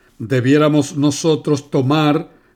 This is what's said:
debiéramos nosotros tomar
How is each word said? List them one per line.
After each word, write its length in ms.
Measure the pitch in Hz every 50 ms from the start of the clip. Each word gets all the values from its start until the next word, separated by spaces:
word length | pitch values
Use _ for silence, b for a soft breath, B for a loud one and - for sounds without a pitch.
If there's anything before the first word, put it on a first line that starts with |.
| b b b -
debiéramos 800 | 120 101 135 127 117 131 139 147 151 151 151 151 143 - -
nosotros 760 | 147 139 147 143 - - 165 156 147 - 165 147 139 - -
tomar 600 | - 151 131 127 147 156 156 151 147 160 160 b b b b b b